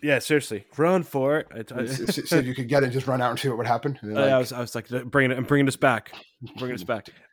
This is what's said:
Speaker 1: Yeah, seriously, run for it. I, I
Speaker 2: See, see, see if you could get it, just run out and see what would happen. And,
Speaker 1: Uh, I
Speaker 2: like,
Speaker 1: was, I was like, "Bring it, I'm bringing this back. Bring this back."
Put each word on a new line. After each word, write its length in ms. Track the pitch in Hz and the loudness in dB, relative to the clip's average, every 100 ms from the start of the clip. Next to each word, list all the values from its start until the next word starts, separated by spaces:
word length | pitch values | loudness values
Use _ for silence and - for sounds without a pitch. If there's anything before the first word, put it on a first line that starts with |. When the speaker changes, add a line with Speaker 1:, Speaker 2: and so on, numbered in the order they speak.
Speaker 1:
Yeah, 180 | 147 131 | 0 0
seriously, 460 | - 151 - 104 - - | 2 0 0 -8 -8 0
run 260 | 165 190 | 2 2
for 360 | 151 139 135 151 | 0 -2 0 0
it. 320 | - - 107 120 | -4 -12 -10 -6
I, 60 | |
I 40 | 117 | -4
Speaker 2:
See, 200 | 135 - | -2 -2
see, 140 | - - | -4 0
see 120 | 160 | 0
if 80 | 127 | 2
you 100 | 127 | -4
could 140 | 117 | 0
get 140 | 143 | 2
it, 60 | 131 | 2
just 160 | 127 135 | 0 -2
run 140 | 127 | 0
out 100 | 123 | 0
and 80 | 117 | 0
see 100 | 139 | -2
what 80 | 117 | -2
would 100 | 113 | 0
happen. 320 | 117 143 135 | 0 -2 -6
And, 160 | 107 110 | -4 0
Speaker 1:
Uh, 40 | |
I 40 | 139 | 4
Speaker 2:
like, 80 | 131 | 2
Speaker 1:
was, 120 | 123 | 2
I 60 | 123 | -6
was 140 | 120 117 | -8 -8
like, 120 | - 127 123 | -6 -8 0
"Bring 260 | 139 131 | 2 2
it, 60 | 127 | 0
I'm 60 | |
bringing 220 | 123 143 135 | 2 2 2
this 100 | 131 | 2
back. 380 | 135 113 - - - _ 120 - | 2 2 -4 -18 -20 _ -18 -10
Bring 140 | 127 | -8
this 120 | 120 | -8
back." 240 | 90 113 - - _ | -6 -6 -8 -20 _